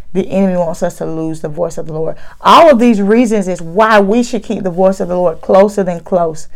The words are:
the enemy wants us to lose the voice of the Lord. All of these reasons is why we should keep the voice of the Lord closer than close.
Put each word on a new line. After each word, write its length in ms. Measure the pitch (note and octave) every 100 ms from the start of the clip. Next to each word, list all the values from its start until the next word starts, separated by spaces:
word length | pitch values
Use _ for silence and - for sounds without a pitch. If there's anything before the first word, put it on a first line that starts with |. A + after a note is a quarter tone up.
| -
the 180 | F#3 -
enemy 260 | F#3+ F#3+ F3+
wants 280 | E3 F3
us 160 | F3 E3+
to 80 | D#3+
lose 340 | D#3+ D#3+ D#3
the 80 | D#3
voice 300 | D3+ E3 E3
of 80 | D#3+
the 60 |
Lord. 220 | D#3 D#3+ - - -
All 300 | F3+ B3 E4
of 80 | A#3+
these 240 | A#3+ G#3
reasons 460 | G3 A3+ A#3+ G#3+ F#3
is 160 | F3
why 360 | E3 F3 A3 G#3+
we 220 | G3 A#3
should 220 | A#3+ A3
keep 180 | - G3+
the 80 | F#3+
voice 300 | E3+ F#3+ G3
of 80 | F3+
the 100 | F3+
Lord 240 | F3+ E3
closer 420 | - F#3+ G3+ G#3
than 180 | F3+ E3+
close. 460 | - F#3 E3 D#3 -